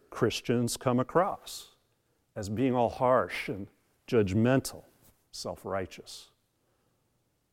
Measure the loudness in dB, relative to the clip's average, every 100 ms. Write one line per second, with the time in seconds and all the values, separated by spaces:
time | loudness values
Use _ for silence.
0 | -12 -2 0 0 0 0 0 -2 0 0
1 | 2 2 0 -2 -12 -16 -18 _ _ _
2 | _ _ _ -10 -4 0 2 2 2 2
3 | 4 4 2 -4 -8 -8 -10 _ _ _
4 | 0 2 4 4 4 4 0 -12 -20 _
5 | _ _ _ -12 -10 -8 -6 -4 -6 -12
6 | -18 -20 -20 _ _ _ _ _ _ _
7 | _ _ _ _ _